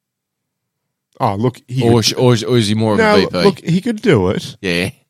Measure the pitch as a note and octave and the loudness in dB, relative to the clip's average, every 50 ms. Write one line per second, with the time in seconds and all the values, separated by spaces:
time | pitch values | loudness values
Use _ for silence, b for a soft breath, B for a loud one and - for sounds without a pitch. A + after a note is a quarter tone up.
0 | _ _ _ _ _ _ _ _ _ _ _ _ _ _ _ _ _ _ _ _ | _ _ _ _ _ _ _ _ _ _ _ _ _ _ _ _ _ _ _ _
1 | _ _ _ - C3+ A2 G2 G2+ A2+ B2+ B2+ - _ - B2+ C3 A#2+ A#2 A#2 A#2 | _ _ _ -6 -4 -4 -2 -2 -4 -4 -4 -6 _ -10 -4 -2 2 2 2 2
2 | G#2 - - - B2+ B2 B2 G#2+ G#2+ - B2 A#2+ A2 G2 A2 A2 A2+ A2+ G#2 A3+ | 2 0 -2 0 2 2 2 2 0 0 0 0 2 0 0 0 0 0 0 2
3 | A3 G#3+ G#3 G3+ - - - F2+ A#2+ E3 - - - - E3 F#3 - A#3+ A3 G#3+ | 2 2 2 2 0 0 0 0 0 0 0 0 -2 -2 -2 0 0 -2 -4 -2
4 | - A3 D#3 G#2+ F#2 F2+ - - - - - - - F#2 F2 F2 F2+ G2+ - _ | 0 2 2 2 2 0 -2 -4 -6 -10 -12 -8 -6 -4 -2 -2 -2 -4 -6 _
5 | _ _ | _ _